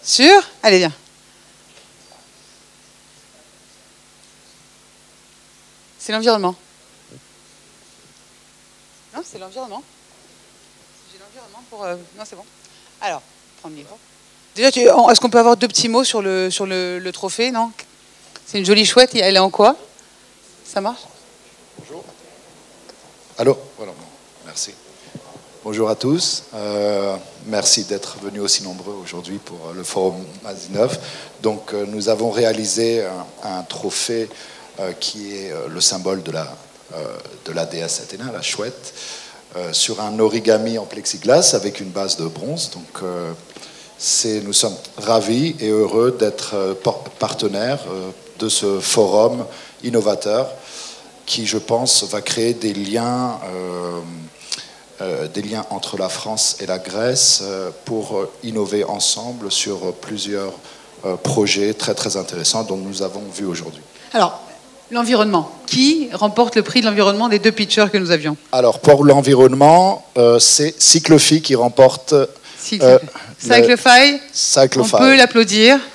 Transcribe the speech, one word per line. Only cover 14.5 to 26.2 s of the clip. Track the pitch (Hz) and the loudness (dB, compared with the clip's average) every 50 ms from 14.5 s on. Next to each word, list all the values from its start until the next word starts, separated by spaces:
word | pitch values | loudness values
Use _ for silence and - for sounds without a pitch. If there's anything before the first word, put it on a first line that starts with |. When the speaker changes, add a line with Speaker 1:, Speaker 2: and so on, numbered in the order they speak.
| _ | _
Speaker 1:
Déjà, | - 233 269 | 0 2 2
tu, | - 254 240 233 | 2 6 6 6
en, | - 285 240 233 | 8 8 6 6
est-ce | 240 - | 6 4
qu'on | - 240 | 2 4
peut | 220 | 4
avoir | 240 226 240 240 | 6 6 6 4
deux | 190 240 | 4 2
petits | 233 - - - | -2 -2 -2 -2
mots | 233 226 247 269 | 0 0 0 0
sur | - - 220 196 | 0 -2 -2 -2
le, | 190 190 185 185 185 | -2 -2 -2 -2 -4
sur | 180 - 202 | -4 -6 -6
le... | 190 185 185 180 180 180 | -6 -4 -6 -6 -6 -8
le | 180 180 180 | -8 -10 -10
trophée, | 180 - - 185 - - 233 254 | -10 -10 -10 -10 -4 -4 -4 -2
non ? | 247 226 226 233 220 - - _ _ _ _ _ _ _ - - - - _ | -2 -4 -4 -6 -8 -18 -20 _ _ _ _ _ _ _ -20 -20 -20 -20 _
C'est | - - | -10 -8
une | 202 185 | -4 2
jolie | 180 208 208 214 | 2 4 4 4
chouette, | - - 240 254 247 - | 4 6 6 4 6 4
elle | 233 185 190 196 | 0 0 4 4
est | 185 | 4
en | 190 196 | 4 4
quoi ? | - - 208 233 302 - - - _ _ _ _ _ _ _ _ _ _ _ - - - - | 4 4 4 4 4 2 -8 -20 _ _ _ _ _ _ _ _ _ _ _ -20 -20 -20 -20
Ça | - - 202 | -10 -10 -6
marche ? | 196 214 247 - - - - - - _ _ _ _ - _ _ - _ _ | -6 -6 -10 -10 -18 -20 -20 -20 -20 _ _ _ _ -20 _ _ -20 _ _
Speaker 2:
Bonjour. | - 107 - 147 175 - - - _ - - - - _ - - - - - - - - - - _ - - - _ _ - - | -20 -20 -20 -20 -20 -20 -20 -20 _ -20 -20 -20 -20 _ -20 -20 -20 -20 -20 -20 -20 -20 -20 -20 _ -20 -20 -20 _ _ -20 -8
Allô ? | - 117 131 131 - - - - | 0 0 0 0 0 -6 -20 -18
Voilà, | - 110 95 | -18 -18 -18
bon, | 78 76 85 85 - - _ _ _ - - | -18 -20 -20 -20 -20 -20 _ _ _ -20 -20
merci. | 80 78 - - 104 98 - - - - - - - - - - - - - - _ - - - | -16 -12 -12 -12 -12 -14 -20 -20 -20 -20 -20 -20 -20 -20 -20 -20 -20 -20 -20 -20 _ -20 -16 -14
Bonjour | 107 107 110 113 107 | -10 -6 -4 -2 -4
à | 110 | -4
tous. | - - 127 147 180 | -4 -2 -2 -2 -2